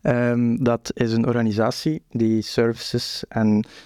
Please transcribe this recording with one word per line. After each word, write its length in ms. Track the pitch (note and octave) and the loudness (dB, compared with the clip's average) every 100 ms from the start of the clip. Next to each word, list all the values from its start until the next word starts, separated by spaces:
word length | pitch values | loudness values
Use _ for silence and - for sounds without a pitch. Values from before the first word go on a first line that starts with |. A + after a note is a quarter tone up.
ehm, 540 | - A#2+ A#2+ A#2+ A#2+ A#2 | -2 0 2 2 0 2
dat 340 | B2 A#2 - | 2 0 -2
is 180 | - A#2 | -2 0
een 140 | A2+ A#2 | 0 0
organisatie 760 | A#2+ A2+ G#2 A2 - D#3+ D#3 - | 0 0 0 0 -2 -4 -4 -6
die 320 | A#2 A2+ A2 | -2 2 2
services 840 | G#2+ - A#2 A#2 - A#2+ - - - | 0 0 0 0 -4 -6 -4 -8 -6
en 360 | A2+ G#2+ G#2+ A2 - | 0 2 2 0 -8